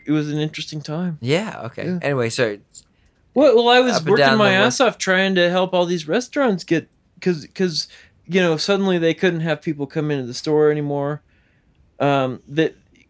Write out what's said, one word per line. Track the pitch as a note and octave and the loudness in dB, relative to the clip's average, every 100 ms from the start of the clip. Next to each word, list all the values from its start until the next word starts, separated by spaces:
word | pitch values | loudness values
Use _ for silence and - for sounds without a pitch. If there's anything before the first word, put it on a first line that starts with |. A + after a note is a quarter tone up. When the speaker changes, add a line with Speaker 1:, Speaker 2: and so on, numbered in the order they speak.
| - | -2
Speaker 1:
it | |
was | D3+ D3+ | -2 -2
an | D3 | -4
interesting | D3+ D#3 - D3+ | -4 -6 -12 -12
time. | D3 D#3 F3+ D3+ | -10 -6 -6 -6
Speaker 2:
Yeah, | A#2+ E3 G#3+ - A#2 | -2 -2 -2 -10 -12
okay. | - E3+ | -10 -6
Speaker 1:
Yeah. | F3+ | -4
Speaker 2:
Anyway, | C#3+ C#3 A#2 | -2 -2 -2
sorry. | - A#2 G2+ _ - - _ _ _ _ A#3+ | 0 -2 -4 _ -20 -20 _ _ _ _ 2
Speaker 1:
Well, | D4 A3+ | 4 6
well, | A#3+ | 6
I | B3 | 4
was | B3+ G3 | 4 0
Speaker 2:
Up | |
and | D#3+ | 2
Speaker 1:
working | G#3+ A3+ | 4 4
Speaker 2:
down | A3 | 4
Speaker 1:
my | G3+ | 4
Speaker 2:
the | F#3+ | 4
Speaker 1:
ass | A3+ B3 | 2 2
Speaker 2:
West | |
Speaker 1:
off | A#3+ - | 0 0
trying | F#3+ F#3 G3 F#3 | -2 0 2 2
to | F3 | 2
help | F3+ F#3 F#3 | 0 0 0
all | F3 | 0
these | F3 D3+ | -2 -2
restaurants | G3 A#3+ D4 C4 F#3 | -4 -2 -2 0 -2
get, | - E3 - _ _ _ | 0 -2 -2 _ _ _
'cause, | F#3 D#3+ G#2+ | -4 -2 -6
'cause, | - F#3 D3+ - - - _ - | -4 -4 -4 -8 -16 -20 _ -4
you | F3+ | 0
know, | F3+ D#3 | 2 0
suddenly | - G3+ G3 F3+ | 0 0 2 2
they | E3 | 0
couldn't | D#3+ F#3 E3 | 2 0 0
have | E3 D3+ | -4 -4
people | - D3 C#3 | -4 -6 -6
come | D#3+ D3+ | -4 -4
into | C#3+ B2 | -4 -6
the | |
store | B2+ D#3 D3+ D3+ | -8 -2 2 2
anymore. | D3+ D3 C#3+ C#3+ D3 _ _ _ _ _ _ _ _ | 2 -4 -4 -4 -8 _ _ _ _ _ _ _ _
Um, | C#3+ C#3 C3 B2 - | 0 0 -2 -6 -6
that, | C#3+ D#3 - _ _ _ | -2 -2 -4 _ _ _